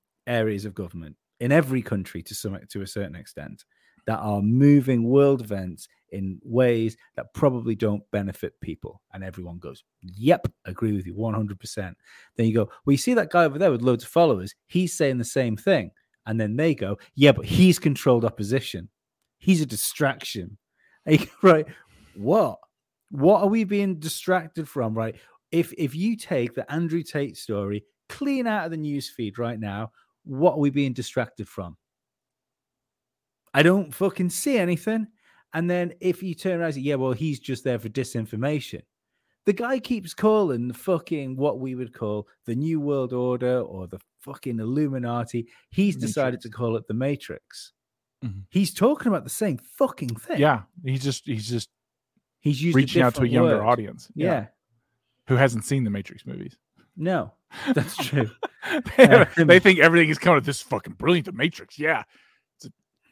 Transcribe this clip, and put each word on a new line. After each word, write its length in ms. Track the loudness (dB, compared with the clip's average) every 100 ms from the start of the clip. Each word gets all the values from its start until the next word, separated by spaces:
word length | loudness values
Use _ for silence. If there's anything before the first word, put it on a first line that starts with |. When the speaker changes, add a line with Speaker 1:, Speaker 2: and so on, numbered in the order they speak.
| _ _ -4
Speaker 1:
areas 380 | -2 0 -2 -8
of 80 |
government 420 | -10 -12 -12 -16 -20 _ -6
in 100 | 2
every 280 | 2 2 -2
country 400 | -2 -6 -6 -12
to 100 | -12
some, 240 | -10 -8 -10 -10
to 140 | -10
a 40 | -8
certain 280 | -8 -10 -12
extent 480 | -18 -16 -16 -18 _ _ _ _ -6
that 120 | -4
are 240 | -2 0
moving 640 | 2 6 8 8 6 0
world 360 | 4 4 4 2
events 480 | -2 -6 -8 -12 -20 _ -14
in 280 | -8 -8 -8
ways 540 | -4 2 4 2 -2 -6 _ -14
that 160 | -12
probably 420 | 0 0 2 -4
don't 280 | -2 -2 -2 -4
benefit 500 | -6 -6 -8 -12 -10
people." 400 | -12 -12 -14 -18 _
And 100 | -16
everyone 340 | -14 -14 -14 -14
goes, 260 | -16 -18 _ _
"Yep, 460 | -20 -4 2 2 0 _ -14
agree 260 | -6 -4
with 140 | -4 -6
you 80 |
one 200 | -6 -4
hundred 240 | -4 -4 -8
percent." 360 | -12 -10 -10 -14 _ -20 _ -2
Then 100 | 0
you 80 |
go, 120 | 2 -2 -4
"Well, 80 | 0
you 60 | 2
see 160 | 2
that 160 | 0 2
guy 140 | 2
over 140 | 2 2
there 120 | 0
with 120 | 2
loads 220 | 2 0
of 60 | 0
followers, 440 | 2 4 2 -4 -14 _
he's 260 | -2 -2
saying 220 | 0 0 0
the 60 |
same 320 | -2 -2 -2 -2
thing." 360 | 0 0 0 _ _ _ -6
And 120 | -4
then 180 | -2 0
they 180 | 0
go, 240 | 0 -4 -8 -8
"Yeah, 180 | 6 6
but 140 | 6 2
he's 320 | 6 6 6
controlled 460 | 2 0 4 4
opposition. 680 | 2 -4 -4 -4 -4 -12 -14 _ _ _ _ _
He's 240 | 2 2
a 40 | 2
distraction." 920 | -4 -6 0 -2 -2 -10 -10 -12 -16
<laughs> 440 | _ _ _ _ 2
And 120 | 2
you 60 | 2
go, 60 | 2
"Right, 240 | 6 6 2 -12 _ _ _ -8
what? 420 | 0 2 2 -4 _ _ _ _ _
What 300 | 2 4 4
are 80 | 4
we 160 | 2
being 340 | 0 0 -2 -4
distracted 680 | -8 -8 -2 -2 -2 -12 -8
from?" 240 | -4 -4
Right? 240 | -2 -6 -8 _ _ -4
If, 200 | -2 -2 -4
if 160 | -6
you 220 | -4 -4 -4
take 340 | -4 -4 -2
the 160 | -6 -8
Andrew 320 | -4 -4 -4
Tate 360 | -6 -6 -6 -10
story 460 | -6 -4 -4 -6 _ _ _
clean 360 | -8 -4 -2 -2
out 200 | -4 -4
of 40 |
the 40 | -6
news 320 | -6 -6 -8
feed 300 | -8 -8 -4
right 200 | -6 -6
now, 340 | -8 -8 -10 _ _ _
what 280 | -12 2 2 2
are 20 |
we 100 | -2
being 240 | 0 -4
distracted 560 | -4 -6 -6 -6 -10 -14
from? 300 | -12 -14 -14 _ _ _ _ _ _ _ _ _ _ _ _ _ _ _ _ _
I 80 | 4
don't 320 | 4 4 -2
fucking 360 | -2 -2 0 -4
see 280 | -2 -2 0
anything. 500 | 0 -2 -2 -4 -6 _ _ _ _
And 160 | -4 -2
then 240 | -2 -4 -4
if 220 | -4 -4
you 120 | -6
turn 240 | -6 -4 -2
around 60 | -4
and 80 |
say, 60 | -4
"Yeah, 140 | -2 0
well, 160 | -2
he's 280 | -2 -4 -4
just 240 | -6 -6
there 140 | -4 -4
for 100 | -4
disinformation." 920 | -6 -6 -6 -6 -6 -4 -4 -8 -16 _ _ _ _ _ _ -2
The 60 |
guy 240 | 0 -2 -4
keeps 340 | -4 -6 -6
calling 560 | 0 2 4 2 -2 -4
the 60 |
fucking, 640 | -6 -2 -2 -2 -6 -6 -2
what 220 | -2 -2
we 160 | -6
would 200 | -8 -10
call 340 | -8 -6 -6 -8 _
the 100 | -6
New 260 | -4 -2 -2
World 340 | -2 -2 -2
Order 460 | -2 -2 -2 0 -2
or 260 | -4 -10 -12
the 120 | -14 _ _
fucking 400 | -18 -12 -8 -6
Illuminati. 880 | -4 -2 -2 -2 -4 -4 -4 -6 -8 _ _
He's 240 | 0 0 0
Speaker 2:
Matrix. 100 | -4
Speaker 1:
decided 280 | -2 -2 -4
to 80 | -12
call 260 | -6 -4 -4
it 100 | -4
the 60 |
Matrix. 800 | -4 -4 -4 -8 -16 _ -20 -20 _ _ _ _ _
Speaker 2:
Mm-hmm. 180 | -12 -12 -4
Speaker 1:
He's 240 | 0 0
talking 340 | 2 2 2 0
about 160 | -2
the 60 | -4
same 260 | -6 -4 -4
fucking 600 | -8 -2 -2 -2 -8 -8
thing. 220 | -6 0
Speaker 2:
Yeah. 240 | 2 2 -4 -12
He's 180 | -6 -4
just, 220 | -4 -6
he's 240 | -6 -8 -4
just 220 | -6 -6 _ _ _ _ _ _ _
Speaker 1:
He's 220 | -2 0
used 140 | 2 4
a 0 |
Speaker 2:
reaching 240 | 4 4
out 140 | 2
to 60 | 2
a 20 |
Speaker 1:
different 80 | 2
Speaker 2:
younger 260 | 4 4 4
Speaker 1:
word. 40 | 2
Speaker 2:
audience. 440 | 0 -2 -14 -14
Yeah. 120 | -4 0
Speaker 1:
Yeah. 200 | 0 -4 _ _ _ _ _ _ _ 0
Speaker 2:
Who 80 | 4
hasn't 280 | 4 2
seen 200 | -4 -2
the 60 | -2
Matrix 360 | -4 -8 -14 -14
movies. 320 | -12 -14 _ _ _ _ -8
Speaker 1:
No. 360 | -4 -4 -6 _ _ -10 -2
That's 220 | -2 -2 -6
true. 340 | -4 -2 -2
Speaker 2:
<laughs> 60 | -6 -14 _ -6 -6 -2 8
They 100 | 10
have, 320 | 10 8 4
Speaker 1:
Um, 80 | 8
Speaker 2:
they 140 | 10
think 180 | 10 8
everything 320 | 8 8 4
is 80 | 2
coming. 240 | 4 4
"This 140 | 2 -6
is 60 |
fucking 320 | -4 -6 -6
brilliant, 300 | -4 2 2 0
The 60 |
Matrix." 460 | -4 -4 -4 -20 -6
Yeah. 240 | -2 -2 -6 _ _ _ _ _
It's 100 | -20
a, 40 | _ _ _ _